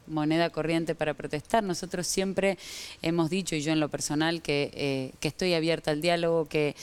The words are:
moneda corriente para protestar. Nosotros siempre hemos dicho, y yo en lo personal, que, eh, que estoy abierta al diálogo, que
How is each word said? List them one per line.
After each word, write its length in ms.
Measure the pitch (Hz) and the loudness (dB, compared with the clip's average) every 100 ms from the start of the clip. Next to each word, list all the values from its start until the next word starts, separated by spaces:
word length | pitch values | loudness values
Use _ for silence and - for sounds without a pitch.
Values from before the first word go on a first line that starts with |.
| - | -6
moneda 440 | 156 151 160 170 | -2 2 2 2
corriente 440 | 160 156 165 165 | 0 0 0 0
para 200 | 160 151 | -2 -2
protestar. 500 | 143 143 151 - 233 | -2 -4 -6 0 0
Nosotros 420 | 202 170 175 180 170 | 2 -2 -4 -4 -2
siempre 520 | - 190 185 196 185 - - - - | -2 0 2 0 0 -6 -12 -14 -6
hemos 300 | 165 170 160 | 0 2 2
dicho, 260 | 185 180 156 | 0 -2 -2
y 60 | |
yo 100 | 147 | 0
en 80 | 156 | 2
lo 80 | 147 | 0
personal, 540 | 147 - 147 160 170 | -2 -2 0 2 0
que, 280 | 156 143 143 | 0 0 0
eh, 380 | - 143 135 131 - | -2 -2 -2 -4 -4
que 100 | 151 | -4
estoy 260 | - 185 | 0 0
abierta 380 | 170 160 160 - | 2 2 0 0
al 100 | 151 | 0
diálogo, 440 | 170 170 170 165 151 | 2 2 4 2 2
que 300 | 156 147 - | 0 0 -2